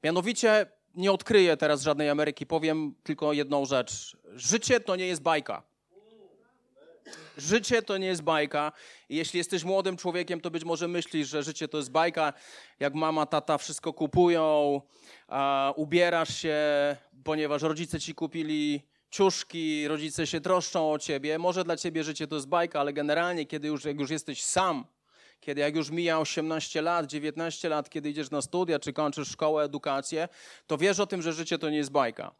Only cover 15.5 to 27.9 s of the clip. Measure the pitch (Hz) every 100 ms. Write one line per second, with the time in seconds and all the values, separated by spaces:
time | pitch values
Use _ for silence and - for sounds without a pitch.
15.5 | 139 135 143 151 175 175 170 165 - 165
16.5 | 151 151 147 143 139 _ 135 135 156 151
17.5 | 147 156 156 165 156 - 156 156 165 156
18.5 | 151 147 143 _ _ _ - 196 - -
19.5 | 170 160 151 147 151 151 143 156 165 175
20.5 | 185 165 175 156 151 - 139 147 156 175
21.5 | 180 175 165 180 160 156 156 151 151 135
22.5 | 175 170 151 143 143 147 156 175 175 147
23.5 | 156 151 147 151 147 139 156 - 135 -
24.5 | 180 185 143 123 _ _ _ - _ -
25.5 | 143 147 156 143 165 170 160 156 - 156
26.5 | 160 - 170 160 170 147 151 151 147 165
27.5 | 160 170 151 143